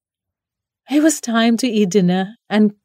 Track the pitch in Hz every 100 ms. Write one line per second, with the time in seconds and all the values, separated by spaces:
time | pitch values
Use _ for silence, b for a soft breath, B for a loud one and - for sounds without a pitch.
0 | _ _ _ _ _ _ _ _ - 294
1 | 311 - 233 226 233 226 254 214 196 202
2 | 180 185 190 233 - 208 214 -